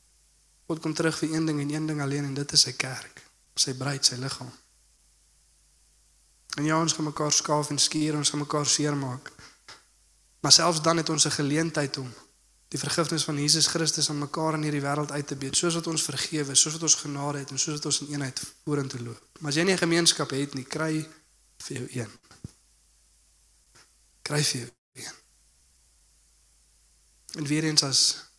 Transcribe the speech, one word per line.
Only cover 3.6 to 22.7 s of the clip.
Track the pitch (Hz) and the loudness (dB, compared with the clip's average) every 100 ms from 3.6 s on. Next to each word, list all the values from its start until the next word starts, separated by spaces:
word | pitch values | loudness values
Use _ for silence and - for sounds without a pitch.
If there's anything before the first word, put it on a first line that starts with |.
| - | -2
bruid, | 127 135 135 - | -2 -4 0 0
sy | 123 | 0
liggaam. | 131 - 127 - _ _ _ _ _ _ _ _ _ _ _ _ _ _ _ _ _ _ - - | -4 -8 -12 -18 _ _ _ _ _ _ _ _ _ _ _ _ _ _ _ _ _ _ -12 -4
En | 147 | 0
ja, | 160 | 2
ons | 165 | 2
gaan | - 156 | 0 -4
mekaar | 147 151 | -2 0
skaaf | - - 151 147 | 0 2 0 0
en | 143 | 2
skuur, | - 156 151 151 | 2 2 0 0
ons | 143 | 0
gaan | 147 | -2
mekaar | 143 151 143 | 0 0 2
seermaak. | - 147 143 135 127 - - - - - - _ _ _ _ _ _ | 2 2 0 -2 -6 -12 -20 -20 -20 -20 -20 _ _ _ _ _ _
Maar | 143 | 6
selfs | 156 170 165 | 6 6 4
dan | 160 165 | 4 4
het | 156 | 4
ons | 151 151 | 2 2
'n | |
geleentheid | 139 143 151 165 156 139 139 | 2 2 2 2 0 -2 -2
om | 127 110 - _ _ _ _ | -8 -12 -20 _ _ _ _
die | 147 | -6
vergifnis | - - 147 160 | -2 0 0 0
van | 151 147 | 0 0
Jesus | 147 160 143 | 2 4 4
Christus | 165 156 - 147 | 2 0 2 0
aan | 147 | 0
mekaar | 143 - 160 | -4 -2 0
in | 156 | 0
hierdie | 151 147 | 0 0
wêreld | 139 147 143 | 0 0 -2
uit | 143 143 | -4 -6
te | 139 | -6
beet, | 135 - | -2 0
soos | 175 | 0
wat | 165 165 | 0 -2
ons | 160 | -2
vergewe, | - 135 - 156 139 131 | -2 -2 -4 -2 0 2
soos | 156 | 2
wat | 160 | 2
ons | 160 151 | 2 2
genade | 147 143 143 143 | 2 -4 -2 -4
het | 135 | -4
en | 135 | -4
soos | - 147 | -2 -4
wat | 151 | -2
ons | 139 | -2
in | 143 | -2
eenheid | 147 135 - - - | -4 -4 -6 -10 -10
vorentoe | - 143 135 127 | -4 -2 -2 -6
loop. | 120 113 - - | -10 -12 -18 -10
Maar | 151 | -4
as | 147 | 2
jy | |
nie | 180 | 2
'n | 180 | 4
gemeenskap | 165 165 165 - 143 | 4 4 4 4 0
het | 135 143 | -2 -2
nie, | 139 | -4
kry | 123 151 160 156 156 - _ _ _ - | -6 -4 0 -2 -4 -12 _ _ _ -16
vir | - 135 | -10 -8
jou | 123 | -6
een. | 123 107 107 _ - - - _ | -6 -8 -12 _ -18 -18 -20 _